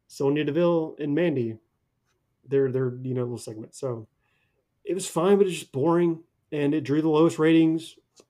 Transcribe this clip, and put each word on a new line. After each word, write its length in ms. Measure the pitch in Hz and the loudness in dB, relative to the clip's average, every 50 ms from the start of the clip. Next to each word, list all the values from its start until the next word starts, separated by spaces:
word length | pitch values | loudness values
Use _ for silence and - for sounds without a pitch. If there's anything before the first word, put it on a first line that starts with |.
| _ | _
Sonya 380 | _ - - 139 139 147 151 151 | _ -8 -2 -2 0 0 0 -2
Deville 520 | 147 139 170 175 175 170 165 160 156 - - | -2 0 2 2 2 2 0 -2 -4 -6 -8
and 160 | 156 143 143 | -6 -2 -2
Mandy, 420 | 160 180 170 143 127 117 113 110 - _ _ _ _ _ _ _ _ _ _ _ _ _ _ _ _ _ | 0 0 0 0 -2 -2 -4 -6 -10 _ _ _ _ _ _ _ _ _ _ _ _ _ _ _ _ _
their, 240 | 123 139 139 135 131 | -2 0 0 0 0
their, 240 | 123 131 131 123 123 127 | 0 -2 -2 -4 -4 -6
you 120 | 127 127 127 | -8 -6 -4
know, 80 | 127 | -4
little 160 | 123 120 120 110 | -4 -6 -6 -10
segment. 360 | - 120 107 110 120 - - | -12 -12 -12 -14 -14 -16 -12
So 320 | - 139 127 117 113 107 - _ _ _ _ _ _ _ _ _ _ _ _ _ _ - | -10 -8 -8 -8 -8 -12 -16 _ _ _ _ _ _ _ _ _ _ _ _ _ _ -8
it 100 | - 175 | -8 -6
was 120 | 196 - | -6 -6
fine, 320 | - - 175 170 196 202 196 | -4 -2 0 2 4 4 4
but 80 | 196 | 4
it's 120 | 185 165 151 | 2 -2 -6
just 140 | - - | -10 -8
boring, 480 | - 131 143 170 170 175 175 170 165 165 - _ _ _ _ _ | -4 -2 0 2 2 2 2 0 0 -4 -8 _ _ _ _ _
and 220 | 156 147 143 143 151 | -4 -2 0 0 0
it 100 | 156 131 | -2 -2
drew 180 | 127 143 156 | -2 0 0
the 60 | 156 160 | 2 2
lowest 300 | 151 151 165 160 160 - | 4 4 4 4 2 2
ratings 580 | 156 165 165 165 165 160 160 165 - - - _ _ _ _ - _ | 2 4 6 6 4 4 2 -2 -4 -10 -18 _ _ _ _ -20 _